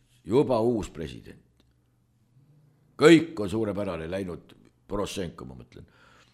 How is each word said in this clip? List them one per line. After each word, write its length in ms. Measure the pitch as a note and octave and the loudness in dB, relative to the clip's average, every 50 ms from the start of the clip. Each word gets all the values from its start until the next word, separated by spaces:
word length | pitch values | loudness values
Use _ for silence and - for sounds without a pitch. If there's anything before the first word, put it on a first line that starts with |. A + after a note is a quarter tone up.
| _ _ _ _ - | _ _ _ _ -6
juba 320 | E2 G#2 C#3 D3+ - B2+ A2 | 0 2 2 2 4 2 2
uus 300 | A2+ B2 B2 G#2 F2 - | 2 2 0 0 -4 -6
president. 540 | - - E2 C#2 A#1+ A1 G#1 - - - _ _ _ _ _ _ _ _ _ _ _ _ _ _ _ _ _ _ _ - - _ _ _ _ _ _ _ _ _ _ - | -8 -10 -12 -10 -12 -14 -20 -20 -20 -20 _ _ _ _ _ _ _ _ _ _ _ _ _ _ _ _ _ _ _ -20 -20 _ _ _ _ _ _ _ _ _ _ 6
Kõik 380 | B2 D#3+ E3+ D3+ - - - - | 8 8 8 8 6 2 -6 -8
on 100 | G#2 F#2 | -6 -4
suurepärane 560 | G2+ A2+ A2+ G2+ F#2+ G2 G2+ F#2+ E2+ D#2+ D#2+ E2 | -4 -2 -2 -2 -4 -4 -6 -6 -6 -8 -8 -6
läinud, 460 | F#2 G2 G2+ F2+ E2 C#2+ - - - - - - _ _ _ | -6 -6 -6 -8 -10 -14 -16 -20 -20 -20 -20 -20 _ _ _
Porošenko, 640 | - F#2+ G2+ F#2+ - - G2 F#2 D#2+ - - C2+ | -10 -6 -6 -6 -6 -6 -8 -8 -8 -10 -12 -16
ma 100 | B1+ C2 B1 | -16 -16 -18
mõtlen. 280 | - - - - - - _ _ - - - - - _ | -20 -20 -20 -20 -20 -20 _ _ -20 -20 -20 -20 -20 _